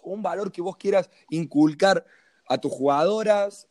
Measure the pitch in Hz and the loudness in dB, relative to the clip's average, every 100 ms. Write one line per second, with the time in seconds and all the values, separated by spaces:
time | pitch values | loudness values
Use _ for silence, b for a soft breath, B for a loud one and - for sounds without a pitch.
0 | - 208 196 175 202 - 170 - 196 196 | -12 -8 -6 -6 -8 -8 -10 -6 0 0
1 | 175 b b 160 151 285 302 147 196 180 | -2 b b -6 -2 2 2 4 2 2
2 | - b b b - 127 143 123 139 143 | -4 b b b -6 -4 -4 -2 0 2
3 | 175 220 214 202 202 - _ | 0 0 0 0 -2 -10 _